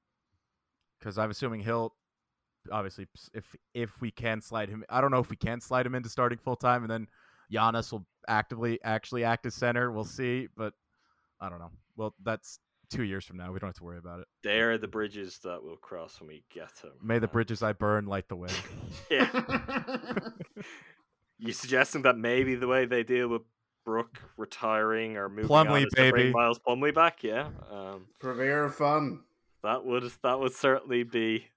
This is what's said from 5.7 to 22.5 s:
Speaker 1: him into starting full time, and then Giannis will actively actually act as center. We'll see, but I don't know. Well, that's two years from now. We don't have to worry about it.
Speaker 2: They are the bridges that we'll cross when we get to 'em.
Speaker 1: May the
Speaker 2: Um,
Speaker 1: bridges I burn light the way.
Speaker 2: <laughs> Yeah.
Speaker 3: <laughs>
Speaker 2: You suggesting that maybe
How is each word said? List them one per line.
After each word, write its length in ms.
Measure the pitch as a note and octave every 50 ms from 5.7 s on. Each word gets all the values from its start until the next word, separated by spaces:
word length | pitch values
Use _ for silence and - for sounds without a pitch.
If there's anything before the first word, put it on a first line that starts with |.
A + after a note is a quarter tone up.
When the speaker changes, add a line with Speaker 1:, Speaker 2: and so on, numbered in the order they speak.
| C3 B2+ B2+
Speaker 1:
him 80 | B2 B2+
into 140 | B2+ A#2+ A2+
starting 300 | - - B2+ A#2+ A#2+ A#2
full 180 | - C3 B2
time, 260 | - - B2 B2 B2 A#2
and 80 | A2
then 180 | A2+ A2+ A2 - _ _ _ _ _ _ _ _ G#2
Giannis 400 | A2 A2 A2+ A2+ A#2 A2 - A#2
will 140 | G#2+ F2+ - _ _ - -
actively 540 | A2+ G#2+ G#2+ - B2 A2+ A#2 A#2 A2+ - -
actually 400 | A2+ A2 A2 - - C3 A#2+ A#2
act 220 | A2+ A#2 - -
as 80 | B2 -
center. 360 | - B2 A#2+ A#2+ A#2+ B2 B2 A2+
We'll 120 | G#2+ G#2+
see, 440 | - - - C3 B2 B2 B2+ C3 - -
but 180 | - A2+ G#2 - _ _ _ _ _ _ _ _ _ _ _ _ _
I 80 | F#2+ F#2+
don't 100 | F2 F2
know. 120 | E2+ E2+ - - _ _ _
Well, 180 | - G#2+ G#2+ - _ F#2+
that's 380 | A2+ A2 G#2+ - - - - _ _ _ _ _ _
two 140 | - C3 A#2+
years 200 | G2+ F#2+ F#2+ -
from 120 | - F#2 F#2
now. 140 | F2+ F2+ F#2
We 60 | F#2+
don't 80 | - F#2+
have 80 | F2+
to 80 | - F2+
worry 140 | E2+ F2 F2
about 220 | E2+ F2 F2 F2
it. 80 | F#2 - _ _ -
Speaker 2:
They 180 | G#2 G#2 A2
are 160 | A2+ A#2 A2+ A2
the 100 | A2 G2+
bridges 500 | F#2 A2 G#2+ G2+ G2 G#2 G2 F#2 - -
that 220 | - F#2 F2 E2 -
we'll 140 | D#2 E2
cross 440 | D#2 - - G2+ F2 E2 D#2+ - -
when 80 | E2 D2+
we 160 | D#2 D#2 - _
get 240 | - F2 D#2+ - -
to 120 | - - D2+
'em. 100 | C#2 - -
Speaker 1:
May 160 | A2 A2+ A#2+
the 80 | A2 G#2+
Speaker 2:
Um, 40 | -
Speaker 1:
bridges 300 | A#2 A2+ - A2+ G2+ A2+
I 100 | G#2+ G#2
burn 340 | - G#2+ G#2 G#2 G#2+ G#2
light 220 | G2+ G2 G2 F2+ -
the 80 | G2
way. 120 | F2 F2+ F2+
Speaker 2:
<laughs> 600 | F#2 - - - - - - - - - - -
Yeah. 200 | - B3+ B3+ -
Speaker 3:
<laughs> 1000 | - B3+ A#3 - C4+ B3 - - C4+ C4 - - C4 B3 - A3+ A#3+ - - A3+ - - - - _ G#3 - - - - - - - _ _ _ _ _ _ _ _ - A2
Speaker 2:
You 100 | A#2 A2
suggesting 480 | - - B2+ C3 B2+ C3+ - - D3+ C3
that 160 | C3 B2 A2+
maybe 360 | A2 A#2+ B2 C3 C3+ C3